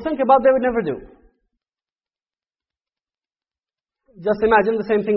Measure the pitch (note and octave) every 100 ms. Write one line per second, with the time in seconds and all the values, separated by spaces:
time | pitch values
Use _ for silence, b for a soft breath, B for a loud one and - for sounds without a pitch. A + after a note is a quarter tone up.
0 | D#4+ C#4+ B3+ C4 C4 C4 B3 A#3 E3 B2+
1 | - - _ _ _ _ _ _ _ _
2 | _ _ _ _ _ _ _ _ _ _
3 | _ _ _ _ _ _ _ _ _ _
4 | _ G3+ F3+ G#3 A3 A3 G3+ A3+ G#3 G#3+
5 | G#3